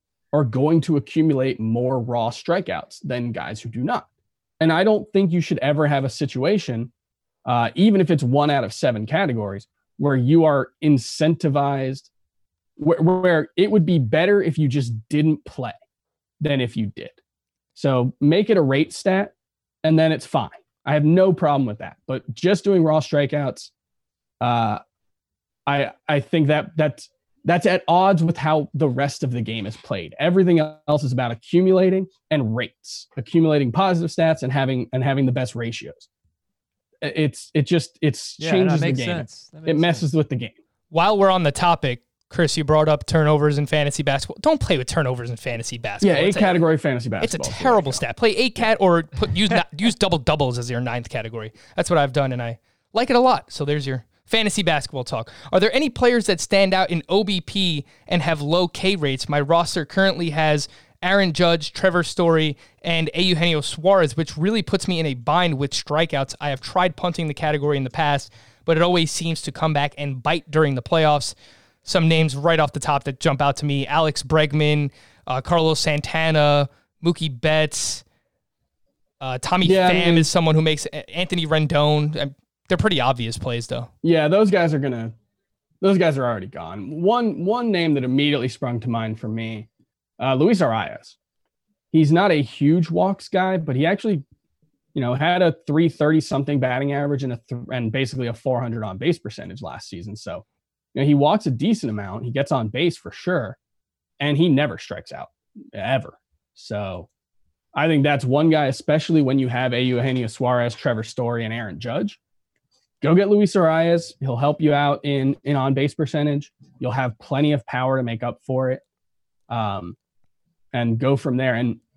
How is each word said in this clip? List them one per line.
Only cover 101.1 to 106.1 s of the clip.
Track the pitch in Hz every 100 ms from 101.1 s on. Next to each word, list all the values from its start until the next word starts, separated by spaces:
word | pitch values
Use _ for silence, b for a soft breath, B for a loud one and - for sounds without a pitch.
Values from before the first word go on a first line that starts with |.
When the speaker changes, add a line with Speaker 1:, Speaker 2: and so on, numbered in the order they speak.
Speaker 1:
walks | 143 147 208
a | 156
decent | 120 175 220 127
amount. | 107 98 107
He | 120
gets | 131 139
on | 135 110
base | 123 170 -
for | -
sure, | - - 175 101 - _ _ _ _ _ -
and | 143 143
he | 175
never | 135 147 -
strikes | - - -
out, | - - _ _ - -
ever. | 101 104 127 -